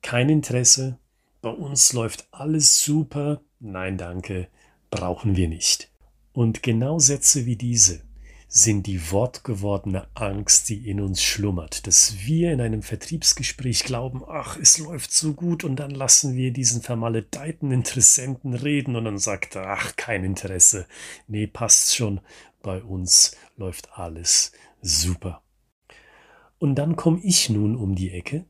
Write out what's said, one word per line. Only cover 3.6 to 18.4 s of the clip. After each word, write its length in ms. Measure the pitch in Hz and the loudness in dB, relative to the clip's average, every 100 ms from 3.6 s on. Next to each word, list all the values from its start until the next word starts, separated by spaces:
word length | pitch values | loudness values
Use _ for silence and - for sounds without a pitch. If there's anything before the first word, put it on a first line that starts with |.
nein 360 | 110 92 92 95 | -10 -6 -4 -6
danke, 520 | 87 90 90 95 87 _ _ _ _ | -6 -8 -6 -8 -8 _ _ _ _
brauchen 480 | - 90 87 107 92 | -6 -4 -2 0 2
wir 100 | 87 | 0
nicht." 420 | 82 - - - _ _ _ _ | 0 0 0 -4 _ _ _ _
Und 300 | - 117 110 | 0 0 0
genau 360 | - 113 127 165 | 0 0 0 4
Sätze 460 | 156 139 - 147 120 | 4 4 2 2 2
wie 100 | 110 | -2
diese 480 | 120 120 104 85 - - - - _ | -2 4 4 4 -12 -20 -20 -20 _
sind 360 | - - 104 98 | 2 4 2 0
die 240 | 95 80 | -6 -2
wortgewordene 1000 | 98 123 - - 101 101 101 101 95 - - | 0 0 -4 -8 -6 -4 -4 -4 -6 -6 -8
Angst, 520 | 104 98 101 - - | -6 -6 4 4 4
die 220 | 107 113 | -8 -4
in 100 | 101 | -4
uns 240 | 98 95 | -2 0
schlummert, 640 | - - 101 90 - - - | -2 0 0 -2 -6 -10 4
dass 380 | - - 104 104 | 6 6 2 -2
wir 260 | 160 175 | 2 2
in 80 | 143 | 2
einem 220 | 120 110 | 0 -2
Vertriebsgespräch 1040 | 101 104 - - - - 127 - 127 117 - | -6 -10 -8 -2 0 0 -2 -6 -4 -2 -2
glauben, 360 | 120 127 127 - | -4 -6 -8 -10
"Ach, 300 | 156 - - | -10 -10 0
es 220 | - - | 4 4
läuft 340 | 156 165 - | 0 -10 -2
so 200 | - 156 | -2 -2
gut", 300 | 143 175 170 | -2 -2 -2
und 140 | 160 131 | -2 -4
dann 140 | 143 | -6
lassen 440 | 139 135 - 143 127 | -6 4 4 4 0
wir 160 | 131 | -2
diesen 300 | 127 123 120 | 0 0 -2
vermaledeiten 920 | - 120 113 113 104 - 147 160 143 | -4 -4 -2 -2 -4 -10 -10 -6 -2
Interessenten 840 | 127 120 127 113 - 127 131 | 0 0 4 6 6 0 -8